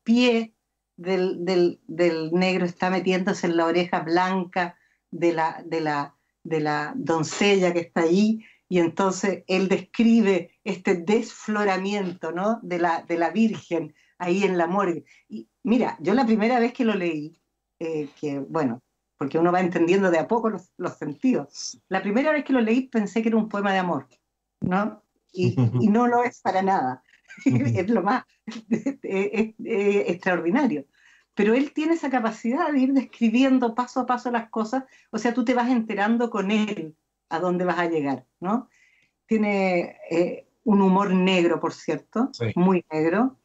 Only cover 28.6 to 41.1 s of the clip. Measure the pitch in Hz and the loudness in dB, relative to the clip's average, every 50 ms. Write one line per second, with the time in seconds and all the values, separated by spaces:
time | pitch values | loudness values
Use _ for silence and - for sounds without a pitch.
28.6 | - - 226 - - 277 277 - - 190 196 190 202 202 - 208 220 220 - - | -6 -4 -4 -4 -4 -6 -8 -8 -8 -6 -4 -2 -2 -2 -2 -2 -2 -2 -4 -10
29.6 | - - 226 196 202 202 202 202 - - 175 - - 185 180 170 - 170 202 294 | -8 -4 -2 0 2 2 2 2 0 -2 -4 -2 0 -2 0 0 0 0 2 2
30.6 | 294 226 151 143 - _ _ _ _ _ _ _ _ _ - - 202 214 226 269 | 2 0 -2 -4 -8 _ _ _ _ _ _ _ _ _ -2 0 2 4 4 2
31.6 | 294 - - 302 311 320 339 330 302 269 254 247 220 214 220 - - 226 254 320 | 2 0 -2 -2 0 0 0 0 -2 -2 -2 0 0 -2 -4 -4 -4 -2 0 0
32.6 | 339 302 294 262 262 262 269 269 233 - - - 233 226 214 254 269 269 262 254 | 0 0 2 2 2 4 2 2 0 -2 -2 0 0 2 4 4 4 4 4 2
33.6 | 254 226 233 254 240 - - 262 254 254 247 233 - 247 240 226 226 - - 226 | 2 0 -2 -4 -6 -4 -4 -4 -2 -2 -2 -2 -2 -2 -4 -4 -4 -4 -6 -4
34.6 | 220 220 262 262 262 _ _ _ _ - - 220 226 240 226 254 240 254 247 247 | -4 -2 -4 -6 -6 _ _ _ _ -10 -6 -4 -2 -2 0 0 0 0 2 2
35.6 | 240 247 262 233 220 - 202 190 202 220 233 233 240 226 226 202 196 196 220 214 | 2 2 0 0 0 -2 -2 -2 0 2 2 2 0 -2 -2 -2 -2 0 0 0
36.6 | 214 208 - - 160 156 - _ _ _ _ _ _ - 160 160 180 180 180 175 | 0 -2 -4 -8 -10 -14 -14 _ _ _ _ _ _ -8 -6 -2 -2 0 0 0
37.6 | 180 180 165 175 175 165 165 156 139 139 131 127 - _ _ - 170 180 220 262 | 0 -2 0 0 -2 0 0 -2 -2 -2 -4 -6 -8 _ _ -8 -4 -2 -2 -4
38.6 | - _ _ _ _ _ _ _ _ _ _ _ _ - 220 220 214 208 202 196 | -4 _ _ _ _ _ _ _ _ _ _ _ _ -2 0 0 0 0 0 0
39.6 | 190 185 180 175 - - - - - - 165 170 175 - - - - _ _ _ | 0 2 0 0 -2 -4 -8 -14 -8 -4 0 0 0 0 -2 -10 -14 _ _ _
40.6 | - 226 202 202 196 190 185 196 202 185 | 0 2 4 4 4 4 4 2 2 2